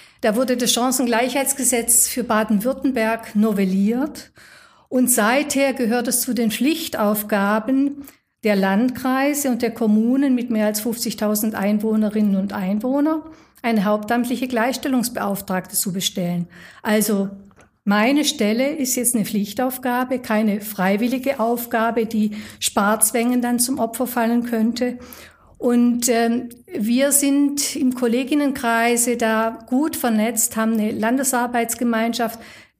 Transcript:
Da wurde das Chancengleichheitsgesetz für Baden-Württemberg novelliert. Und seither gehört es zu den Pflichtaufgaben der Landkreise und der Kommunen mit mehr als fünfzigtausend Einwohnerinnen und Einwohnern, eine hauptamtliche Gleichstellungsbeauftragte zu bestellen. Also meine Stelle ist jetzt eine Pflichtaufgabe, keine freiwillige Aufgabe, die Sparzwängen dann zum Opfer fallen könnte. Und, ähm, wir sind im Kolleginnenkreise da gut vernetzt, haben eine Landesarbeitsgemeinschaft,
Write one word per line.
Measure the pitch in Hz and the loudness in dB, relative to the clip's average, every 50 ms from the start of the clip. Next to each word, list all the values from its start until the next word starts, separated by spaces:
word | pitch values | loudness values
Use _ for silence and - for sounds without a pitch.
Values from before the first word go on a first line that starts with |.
| - - _ - | -20 -20 _ -2
Da | - 220 202 | 0 0 2
wurde | 240 262 254 247 247 | 2 2 0 0 0
das | 247 208 - | 2 0 2
Chancengleichheitsgesetz | 233 240 262 254 285 262 233 233 220 254 254 254 277 269 277 - - 254 - 254 233 233 233 - - - - | 2 2 0 0 0 0 2 2 2 0 0 0 -2 -2 -2 -2 -2 0 0 0 0 2 2 2 2 2 2
für | - 254 220 | 0 -4 -2
Baden-Württemberg | 240 220 214 220 220 220 190 196 254 269 262 277 269 254 233 220 220 226 226 - - - | 0 2 2 2 2 0 0 2 0 -2 0 -2 -2 0 0 0 0 -2 -4 -6 -4 0
novelliert. | 208 214 220 208 196 196 185 185 196 196 214 233 254 285 294 - - - - _ - - - - - - - _ _ _ - | 2 2 2 2 2 0 2 2 2 2 2 2 0 -2 -4 -6 -10 -18 -20 _ -20 -20 -20 -20 -20 -20 -20 _ _ _ -2
Und | - 254 254 - | 0 2 2 4
seither | - 220 208 214 254 285 302 294 - 269 277 269 - | 4 4 4 4 4 2 2 0 0 2 2 2 2
gehört | - 247 214 240 247 233 262 | 0 0 0 0 0 0 0
es | 247 - | -2 -2
zu | - 262 247 | -2 -2 0
den | 254 233 214 | 0 0 0
Pflichtaufgaben | 220 - 240 294 320 320 - - - - 214 202 214 214 208 - 220 202 196 202 214 220 214 262 262 269 277 285 285 285 - - - _ _ _ _ _ - | 0 2 2 0 0 0 -4 -6 -4 -2 0 0 0 0 -2 -2 0 0 2 2 0 0 0 0 0 2 2 0 -2 -6 -14 -18 -20 _ _ _ _ _ -2
der | 214 202 | 0 2
Landkreise | 190 190 190 196 208 247 254 247 - - 254 254 262 269 294 294 294 285 262 | 2 2 2 2 2 2 0 0 -2 -2 -2 0 2 2 0 0 0 0 -2
und | 240 226 | 0 0
der | 247 226 | -2 -2
Kommunen | 233 - 233 214 214 220 220 240 254 269 285 277 247 | -2 0 2 2 4 4 4 2 2 2 2 2 2
mit | 240 233 240 | 0 0 -2
mehr | 220 214 214 214 | 0 0 0 0
als | 214 214 | 0 -2
fünfzigtausend | - 240 220 - - 226 214 - 220 208 214 208 214 214 214 | -2 -4 -4 -4 -4 -6 -4 -2 -2 0 0 0 0 -2 -2
Einwohnerinnen | 202 196 208 214 208 214 220 220 214 214 202 208 220 214 202 196 | -2 0 0 0 0 0 0 0 2 0 0 2 2 2 2 2
und | 190 196 196 196 | 0 0 -2 -4
Einwohnern, | 208 190 185 208 214 233 254 269 285 285 311 320 311 - - - - - _ _ _ - | -4 -2 -2 -2 -2 0 0 0 2 2 2 0 -2 -4 -10 -18 -20 -20 _ _ _ -2
eine | 233 233 214 185 | 0 0 2 2
hauptamtliche | 214 208 214 208 208 240 240 233 240 254 214 269 254 | 2 0 0 0 0 0 0 0 0 -2 -2 -2 2
Gleichstellungsbeauftragte | 254 226 220 269 254 247 - 294 254 247 214 - - - 202 202 196 190 - - 185 185 180 - - | 2 2 2 2 0 -2 -2 0 0 2 0 0 -2 -4 -2 -2 -2 -4 -4 -4 -4 -4 -4 -4 -4
zu | - - 202 | -4 -2 -2
bestellen. | 175 196 175 - - 202 175 175 175 175 175 - - - - - - - - | -2 -2 -4 -4 -2 -2 -2 -2 -2 -2 -4 -6 -10 -20 -20 -20 -18 -8 -2
Also | - 214 220 208 220 208 196 196 196 - - - - - - - _ _ _ - | 0 2 2 2 2 0 0 0 -2 -6 -12 -18 -20 -20 -20 -20 _ _ _ -2
meine | 202 202 208 214 254 285 302 285 | 0 2 4 4 4 4 2 2
Stelle | 294 - - 214 202 220 233 262 285 311 | 0 0 0 0 0 2 2 0 0 -2
ist | - 254 254 - | -2 -2 -2 -2
jetzt | 254 240 240 - | 0 0 0 0
eine | 220 196 | 0 -2
Pflichtaufgabe, | - - 208 208 202 - - 254 262 262 - - 254 240 247 254 254 262 254 | 0 -2 -2 -2 -2 -2 -2 -2 -2 -2 -4 -4 -2 -2 -2 -2 -2 -4 -4
keine | 247 - 220 214 226 214 202 208 | -2 -2 0 0 2 0 0 -2
freiwillige | - - - - 180 190 202 208 240 240 262 254 262 269 269 - | -4 -8 -4 -2 0 2 2 2 0 0 -2 -2 -2 -2 -2 0
Aufgabe, | 220 233 240 240 240 - - 226 226 233 226 240 220 | 0 0 -2 -2 -4 -4 -2 0 0 0 0 0 -2
die | 220 220 214 214 208 208 - - - - - | -2 0 0 0 0 -2 -6 -14 -16 -12 -6
Sparzwängen | - - - 226 196 208 220 214 - - - 240 233 247 247 247 | -6 -4 0 2 2 2 2 2 0 0 0 0 0 0 0 0
dann | 240 240 240 240 | 0 0 0 0
zum | 240 - 269 254 | 0 -2 -2 -2
Opfer | 226 226 233 - 254 | -4 -4 -2 -4 -4
fallen | 240 - 240 226 226 240 240 233 | -4 -2 0 0 2 2 0 0
könnte. | 240 233 220 220 233 233 - 262 247 247 - - - - - - - - _ _ - - - | -2 -2 0 0 0 0 -2 -2 -4 -4 -8 -12 -18 -20 -20 -20 -20 -20 _ _ -20 -12 -4
Und, | - 240 240 240 240 240 233 240 - 254 | 0 2 2 4 4 4 2 2 2 2
ähm, | 233 226 233 226 233 247 247 240 - - - - | 2 2 2 2 0 -2 -4 -8 -12 -16 -16 -10
wir | 359 247 208 220 240 254 277 285 | -6 -4 -2 0 2 2 2 2
sind | 285 - 285 277 277 285 285 285 285 285 - - - | 2 2 2 4 4 4 2 2 0 -2 -4 -4 -4
im | 320 285 254 247 | -2 0 0 0
Kolleginnenkreise | - 247 233 226 247 269 254 302 294 294 277 277 - - 233 233 226 233 240 240 233 240 247 240 240 | 0 0 0 0 0 0 0 0 0 0 0 -2 -2 -2 0 2 2 2 2 2 2 0 0 0 0
da | 226 220 220 220 226 226 233 - - - | 0 0 2 2 0 -2 -4 -6 -6 -2
gut | 254 262 302 320 320 | 0 0 0 0 -2
vernetzt, | - - 240 220 214 214 233 220 214 - - - | -2 -2 0 2 2 0 0 0 -2 -2 -2 -2
haben | 220 220 220 226 | -2 0 0 0
eine | 220 208 214 | 0 0 -2
Landesarbeitsgemeinschaft, | 220 - 214 226 254 269 269 - - 240 240 240 247 240 233 233 - - 254 240 226 220 226 233 233 240 233 220 - - - - - - - _ _ - | -2 -2 -2 0 0 0 0 0 0 -2 -2 -2 -2 -2 -2 -2 -4 -4 -2 -2 0 0 0 -2 -2 -2 -4 -4 -6 -8 -16 -20 -20 -20 -20 _ _ -2